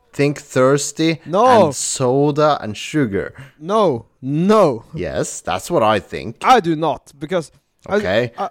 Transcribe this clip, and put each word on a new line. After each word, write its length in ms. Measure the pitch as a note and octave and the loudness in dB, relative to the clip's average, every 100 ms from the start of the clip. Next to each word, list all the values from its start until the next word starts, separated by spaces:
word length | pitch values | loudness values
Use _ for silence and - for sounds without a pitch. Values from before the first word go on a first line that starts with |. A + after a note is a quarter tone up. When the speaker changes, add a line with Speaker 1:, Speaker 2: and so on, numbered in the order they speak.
| _ | _
Speaker 1:
think 260 | - C#3+ D3 | -2 -2 -2
thirsty 800 | - C3+ B2+ C#3+ C#3 - D#3+ D#3+ - | -6 2 2 2 -2 -2 -2 -2 -4
Speaker 2:
No. 200 | F3+ B3 A#3+ E3+ | 2 4 6 4
Speaker 1:
and 80 | C3 | 0
soda 800 | - - B2+ C3+ C#3+ C#3+ D3+ C#3+ | -8 -2 0 2 2 2 2 0
and 120 | A2 | -4
sugar. 600 | G#2 - D#3 B2+ F#2+ - - C3+ _ | -10 -6 -2 0 -2 -6 -10 -20 _
Speaker 2:
No, 480 | D#3 G#3+ G3 A#2+ - _ | -4 0 2 0 -8 _
no. 640 | C3 D3 F#3 G#3+ F3 A2+ - | -6 -2 2 4 4 0 -10
Speaker 1:
Yes, 480 | D#3+ F2 C2+ D3 - | -10 -6 -6 -6 -8
that's 280 | - F2+ - | -6 -6 -2
what 120 | E3+ | 0
I 180 | A2 G#2+ | 2 0
think. 380 | - D#2+ D2+ A2 | -2 -12 -12 -2
Speaker 2:
I 180 | G3+ B3+ | 4 4
do 140 | E3+ | 4
not, 380 | D#3 D#3+ B2 - C#3+ | -2 -4 -6 -10 -16
because 340 | D3 F#3 D#3 _ _ _ - | -6 -6 -6 _ _ _ -4
I 100 | G3+ | -2
d-, 80 | G3+ | 0
Speaker 1:
Okay. 260 | G2+ B2 - | 0 -2 -6
Speaker 2:
I, 100 | F#3+ | -10